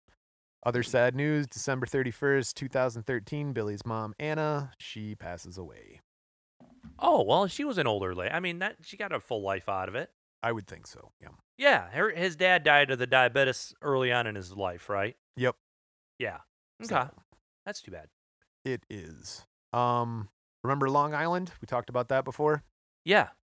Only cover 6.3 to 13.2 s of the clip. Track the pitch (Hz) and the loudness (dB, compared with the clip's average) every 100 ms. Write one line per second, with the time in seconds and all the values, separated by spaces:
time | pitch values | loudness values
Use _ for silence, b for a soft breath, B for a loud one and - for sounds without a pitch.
6.3 | _ _ _ - _ - - 320 294 101 | _ _ _ -20 _ -20 0 4 6 6
7.3 | 156 196 - 294 196 131 104 95 90 92 | 4 4 -2 -4 0 0 0 0 -2 -2
8.3 | 160 180 170 196 233 160 196 202 143 - | -2 -4 -4 -6 -8 -14 -10 -6 -6 -4
9.3 | 113 98 98 - 95 92 110 175 _ _ | -4 -2 -2 -2 -4 -4 -6 -8 _ _
10.3 | _ 117 113 98 85 - - - _ 76 | _ -4 -4 -6 -16 -18 -20 -20 _ -20
11.3 | - _ - 285 196 90 123 214 165 185 | -20 _ 0 4 4 2 -2 -2 0 -2
12.3 | 151 185 180 151 147 139 127 123 131 | 2 4 6 8 8 6 2 4 6